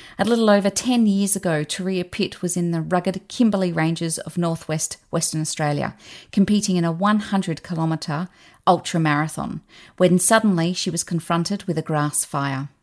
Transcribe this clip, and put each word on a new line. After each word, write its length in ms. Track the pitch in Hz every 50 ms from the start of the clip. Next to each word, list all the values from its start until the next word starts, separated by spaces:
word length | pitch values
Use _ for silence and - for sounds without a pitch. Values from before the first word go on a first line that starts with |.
| - - - -
A 60 | -
little 240 | 214 240 233 226 214
over 220 | 202 202 196 202
ten 360 | 196 - - 247 254 240 226
years 300 | 208 196 196 202 196 -
ago, 280 | 190 - 180 160 151 156
Turia 440 | - - - 185 185 190 185 180 180
Pitt 320 | - - 185 - - -
was 160 | - 175 -
in 140 | 180 175 170
the 100 | 170 165
rugged 400 | 160 156 185 175 170 196 180 190 - -
Kimberley 440 | - - 247 220 202 190 185 180 165
Ranges 460 | 165 160 165 165 - 175 165 160 -
of 200 | - 165 - 175
northwest 580 | 170 165 165 160 - - 156 156 - - - - _ _
Western 300 | - 165 160 - - 156
Australia, 540 | 156 - - - 156 147 147 143 139 - - - - - - - - -
competing 460 | - - 196 - 208 208 202 - 185
in 80 | 175 170
a 80 | 165 165
one 260 | 165 190 208 214 214
hundred 440 | 208 - 202 190 180 175 160 - -
kilometre 680 | - 180 160 160 160 160 160 - - 147 151 185 - _ _ - - - _ _
ultra 340 | - 180 175 - - - 170
marathon, 600 | 160 151 147 147 156 156 - - 139 - - 156 - _ - - - - _
when 220 | - 185 175 180 180
suddenly 540 | - - 226 220 220 214 185 165 165 175 180
she 180 | - - 185
was 140 | 160 170 -
confronted 600 | - 175 165 - - 170 170 170 - 196 196 -
with 120 | - 160
a 60 | 160 156
grass 420 | - 160 151 147 147 - - -
fire. 440 | - - 147 139 139 135 135 143 143 _ _